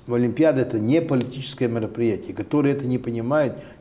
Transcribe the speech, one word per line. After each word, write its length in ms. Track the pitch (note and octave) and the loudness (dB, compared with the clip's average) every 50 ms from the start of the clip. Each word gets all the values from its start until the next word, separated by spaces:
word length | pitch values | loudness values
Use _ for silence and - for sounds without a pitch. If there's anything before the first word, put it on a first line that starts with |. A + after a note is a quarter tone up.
| - | -6
Олимпиада — 540 | - A#2+ A#2+ B2 A#2 A#2 C3 D#3+ D#3+ C#3+ C3+ | -2 0 2 2 2 2 4 4 4 4 4
это 180 | A#2+ G#2 A2+ A2 | 2 0 0 0
не 220 | G#2+ A2+ C#3+ E3 | 2 2 2 2
политическое 680 | E3 - C#3+ B2+ A2+ - - C3 C3 - - - B2+ | 2 2 0 0 0 -2 -6 -6 -6 -6 -2 -2 -2
мероприятие. 680 | A#2 A2+ A#2 A2 G#2 - A#2 A#2 A2+ G2+ F#2 - - F#2 | -2 0 -2 -4 -4 -2 0 0 0 0 -2 -4 -8 -8
Которые 400 | - G2+ - - D3 C#3+ C#3+ C#3 | -10 -4 0 0 2 2 2 2
это 120 | C#3 C3+ | 0 -2
не 120 | B2+ B2+ | -2 -2
понимают, 640 | B2 B2+ B2+ A#2 A2+ A2+ B2 D3 D#3 D3 B2 - - - - - - | -2 -4 -4 -6 -4 -2 0 2 2 2 0 -2 -6 -12 -18 -16 -10